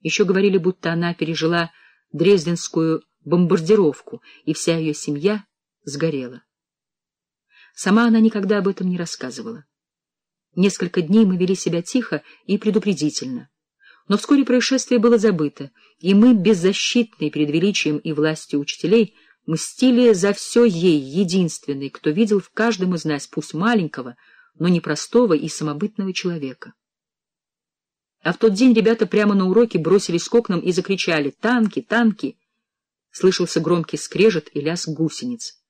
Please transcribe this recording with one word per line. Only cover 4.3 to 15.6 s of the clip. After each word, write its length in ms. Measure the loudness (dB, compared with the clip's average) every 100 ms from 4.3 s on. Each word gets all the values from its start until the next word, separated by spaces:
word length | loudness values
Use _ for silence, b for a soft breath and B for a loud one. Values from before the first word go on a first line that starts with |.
| b
и 100 | -6
вся 220 | -4 -2 -2
её 160 | -2
семья 520 | -6 -8 -4 -2 -4 -8 _ _ _
сгорела. 580 | -14 -6 -4 -4 -10 -16 _ _ _ _ _ _ _ _ _ _ _ b b
Сама 320 | -8 2 4 4
она 140 | 4
никогда 380 | 4 2 -2 0
об 100 | 0
этом 200 | -2 -4
не 80 | -4
рассказывала. 680 | -8 -10 -12 -12 -14 -16 _ _ _ _ _ _ _ _ _
Несколько 480 | 0 0 0 -4 -4
дней 240 | 2 4 4
мы 100 | 2
вели 180 | -2
себя 280 | -2 -2 -4
тихо 400 | -2 -4 -4 -8 b b -4
и 100 | -2
предупредительно. 920 | 0 0 0 -2 -2 -4 -8 -10 -14 _ _ _ b b _
Но 80 | -4
вскоре 280 | 2 0
происшествие 540 | 2 0 0 -2 0 2
было 200 | 4 4
забыто, 520 | 2 0 -4 -6